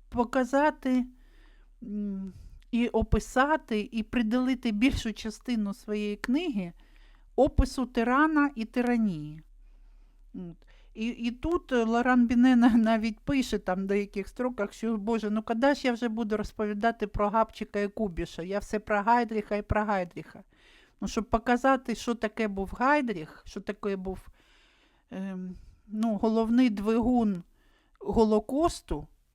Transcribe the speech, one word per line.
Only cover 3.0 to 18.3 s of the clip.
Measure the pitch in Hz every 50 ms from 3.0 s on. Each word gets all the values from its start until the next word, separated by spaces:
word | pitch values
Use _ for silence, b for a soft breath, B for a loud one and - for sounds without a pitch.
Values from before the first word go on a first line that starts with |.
| 226 - - 214 - - - 254 269 285 311 311 311 - 226 214 208 -
і | - 226 214
приділити | - - 240 233 214 233 254 254 254 262 254 - 240
більшу | 214 202 233 269 269 - - 226 208
частину | - - 220 208 - - - 247 220 208 202 196
своєї | - - - 208 208 208 208 208
книги | 202 - - 247 302 359 339 240 208 180 170 - b b b b b b b b b b b b
опису | - 262 294 - - - - - - 247
тирана | 247 - 240 226 247 247 277 302 320 311 294 285 285 285
і | 226 220
тиранії. | 220 - 254 240 240 240 233 220 208 170 151 147 151 151 160 - - - - - - - - - - - - - _ _ _ - - -
От. | 185 180 170 165 - - b b b b b b
І, | 220 220
і | 240 - - 233 240
тут, | 233 - - 320 349 349 - -
е, | 262 240 226
Лоран | 220 226 233 240 254 254 247 240
Біне | 226 247 240 247 262 254
на-, | 240 233 254 220
навіть | 240 220 220 226 220 214 226 214 -
пише | - - 285 269 240 - 220 208
там | - - 180 190 196
в |
деяких | 190 202 202 202 196 - 208 190
строках, | - - - 247 254 247 - 202 196 -
що, | - - 226 226
«Боже, | 214 196 214 233 226 220 208
ну | 208 220 220
коли | - 233 226 262 277 285
ж | 277 -
я | 254 233
вже | 220 247 240
буду | 220 220 233 208 214
розповідати | 208 208 - - - 220 208 214 208 214 233 226 - 214
про | 202 - - 208 208
Габчика | 196 226 220 220 - - 220 - - 202
і | 208
Кубіша? | 202 - - 220 196 165 170 170 -